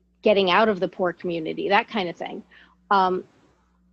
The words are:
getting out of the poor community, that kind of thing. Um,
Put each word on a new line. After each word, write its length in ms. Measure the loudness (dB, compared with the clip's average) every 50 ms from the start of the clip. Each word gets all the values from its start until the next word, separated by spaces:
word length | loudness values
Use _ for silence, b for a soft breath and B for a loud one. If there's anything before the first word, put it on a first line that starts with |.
| _ _ _ _
getting 300 | 2 2 4 4 4 4
out 180 | 4 4 4 2
of 100 | 2 -2
the 80 | -4
poor 260 | -6 -4 -4 -4 -4 -4
community, 560 | -6 -6 -6 -6 -6 -6 -6 -6 -6 -2 0
that 180 | 0 0 0
kind 220 | -2 -6 -6 -6 -6
of 60 | -8
thing. 280 | -10 -12 -12 -12 -14 -16 b b b b b b _ _ 0
Um, 320 | 2 2 2 2 0 -4 -6 -12 _ _ _ _ _ _ _ _ _ _ _ _